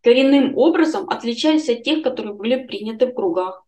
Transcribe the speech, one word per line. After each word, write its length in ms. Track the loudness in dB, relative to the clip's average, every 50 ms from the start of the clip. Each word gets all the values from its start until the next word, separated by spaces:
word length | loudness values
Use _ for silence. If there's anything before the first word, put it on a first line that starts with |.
| 2
коренным 560 | 4 4 6 6 4 4 4 4 2 2 2
образом 500 | 2 4 4 2 2 0 0 -4 -4 -6
отличались 640 | -8 -6 -4 -6 -4 -2 0 2 2 2 2 0
от 140 | -2 -2 -2
тех, 180 | -2 -2 -2 -2
которые 320 | -4 -4 -6 -8 -10 -10
были 320 | -6 -4 -2 -2 -2 -4
приняты 400 | -6 -10 -10 -8 -6 -2 -2 -2
в 80 | -2 -2
кругах 500 | -2 -2 -2 -2 -2 -4 -4 -6 -12 _